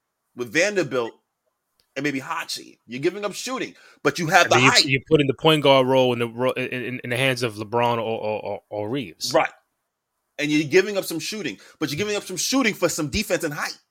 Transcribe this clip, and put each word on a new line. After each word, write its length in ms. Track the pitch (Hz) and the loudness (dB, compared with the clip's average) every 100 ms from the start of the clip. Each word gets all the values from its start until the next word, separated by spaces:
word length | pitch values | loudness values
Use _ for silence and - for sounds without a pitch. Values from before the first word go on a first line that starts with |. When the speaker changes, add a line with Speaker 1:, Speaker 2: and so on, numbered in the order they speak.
| _ _ _ - | _ _ _ -10
Speaker 1:
with 160 | 123 | -4
Vanderbilt 580 | 139 190 202 151 131 113 - _ _ _ _ _ _ _ - | 2 2 2 -2 -2 -4 -6 _ _ _ _ _ _ _ -6
and 80 | |
maybe 180 | 143 135 | -4 -4
Hachi. 560 | 139 165 156 - - _ - | -6 -8 -8 -10 -12 _ -14
You're 160 | 123 | -4
giving 240 | 160 190 202 | -2 -2 -8
up 80 | |
shooting, 400 | 185 - 254 135 87 - _ | -8 -8 -6 -8 -12 -20 _
but 160 | 147 139 | -2 -2
you 80 | 170 | 2
have 160 | 180 175 | 4 6
Speaker 2:
And 60 | |
Speaker 1:
the 40 | 160 | 6
Speaker 2:
then 80 | 131 | 6
you, 60 | |
Speaker 1:
height. 140 | - - | 6 4
Speaker 2:
you 160 | 135 - | 0 2
put 100 | 156 | 2
in 60 | 139 | 2
the 60 | |
point 300 | 127 160 156 | 2 4 4
guard 240 | 143 135 127 | 6 6 6
role 260 | 131 127 | 4 4
in 60 | 120 | 2
the 80 | 120 | -2
ro-, 240 | 113 127 | -2 -2
in, 160 | 123 127 | -2 -4
in, 320 | 127 117 123 | -6 -8 -8
in 60 | 123 | -6
the 80 | 120 | 0
hands 240 | 135 123 | 0 0
of 120 | 123 104 | -2 -4
LeBron 420 | 107 117 120 117 | -4 0 2 0
or, 40 | |
or, 400 | 110 113 107 107 - | -2 -4 -4 -4 -6
or, 160 | 101 - | -10 -8
or 200 | 104 107 | -8 -4
Reeves. 440 | 135 113 - - | -6 -6 -8 0
Speaker 1:
Right. 160 | 151 - - _ _ _ _ _ _ _ - | 0 0 -4 _ _ _ _ _ _ _ -6
And 120 | 147 | 0
you're 180 | 151 156 | 2 4
giving 280 | 160 202 202 | 2 2 -2
up 60 | |
some 160 | 180 165 | -4 -6
shooting, 380 | 151 220 160 98 - - | -6 -6 -8 -8 -14 -8
but 100 | 156 | -6
you're 60 | 147 | -4
giving 180 | 208 208 | -4 -4
up 80 | |
some 140 | 196 180 | -6 -6
shooting 360 | - 262 233 - | -2 2 2 0
for 120 | 170 | -2
some 220 | - 151 | 0 -4
defense 340 | 190 - 170 | -4 -2 -2
and 100 | 160 | -2
height. 240 | 147 117 - _ | -6 -8 -10 _